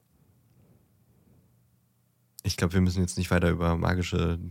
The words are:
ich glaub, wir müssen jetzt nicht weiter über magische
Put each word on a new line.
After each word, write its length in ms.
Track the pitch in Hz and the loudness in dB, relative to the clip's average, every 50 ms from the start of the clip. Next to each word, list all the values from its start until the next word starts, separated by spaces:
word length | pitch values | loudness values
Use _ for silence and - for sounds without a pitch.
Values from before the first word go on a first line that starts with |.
| _ _ _ _ _ _ _ _ _ _ _ _ _ _ _ _ _ _ _ _ _ _ _ _ _ _ - _ _ _ _ _ _ _ _ _ _ _ _ _ _ _ _ _ _ _ _ - | _ _ _ _ _ _ _ _ _ _ _ _ _ _ _ _ _ _ _ _ _ _ _ _ _ _ -20 _ _ _ _ _ _ _ _ _ _ _ _ _ _ _ _ _ _ _ _ -8
ich 140 | - 98 - | -6 -4 -2
glaub, 160 | - 92 85 90 | -2 -2 0 2
wir 60 | 92 | 2
müssen 200 | 92 92 85 95 | 2 2 2 0
jetzt 160 | 90 87 - | 0 -2 -2
nicht 140 | 92 87 - | -4 -2 0
weiter 200 | 90 87 87 85 | 2 2 2 2
über 260 | 82 85 85 85 85 | 2 2 0 0 0
magische 600 | 85 85 85 90 90 87 - 90 90 85 85 85 85 90 87 | 0 0 0 0 0 -2 -2 0 0 0 0 -2 -4 -6 -10